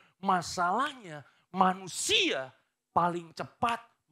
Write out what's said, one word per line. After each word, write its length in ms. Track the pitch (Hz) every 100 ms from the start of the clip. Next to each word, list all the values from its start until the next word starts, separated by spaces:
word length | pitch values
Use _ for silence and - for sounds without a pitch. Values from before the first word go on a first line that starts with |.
| _ _
masalahnya 1040 | 196 185 165 - 175 208 294 262 190 147 - _ _
manusia 1040 | 185 185 185 185 - - 440 339 151 131 - _ _ _
paling 400 | 175 175 175 165
cepat 480 | - 131 - 240 233 - _ _